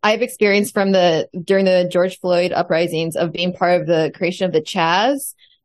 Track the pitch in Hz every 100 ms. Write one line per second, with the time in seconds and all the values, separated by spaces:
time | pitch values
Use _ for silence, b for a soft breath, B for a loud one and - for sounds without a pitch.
0 | 214 220 240 - 208 202 202 - 196 190
1 | 180 160 - 185 170 196 196 185 180 175
2 | 185 185 185 175 180 - 175 160 170 160
3 | 165 160 170 170 180 180 175 180 160 165
4 | 156 - 175 185 185 160 151 196 165 175
5 | 233 285 - - b b